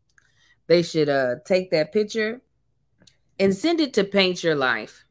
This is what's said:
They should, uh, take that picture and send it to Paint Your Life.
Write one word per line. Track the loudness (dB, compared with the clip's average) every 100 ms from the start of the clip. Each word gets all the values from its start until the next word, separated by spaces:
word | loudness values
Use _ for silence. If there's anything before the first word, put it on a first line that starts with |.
| _ _ _ _ _ _ 2
They | 2
should, | 2 0 0
uh, | 0 0 -2 -2
take | -2 0
that | -2 0
picture | -2 -2 -4 -6 -8 _ _ _ _ _ _ -20 _ _ 0
and | 2 2
send | 0 0
it | 0 0
to |
Paint | 0 2 0 0
Your | -2 0
Life. | 0 -2 -6 -18 -10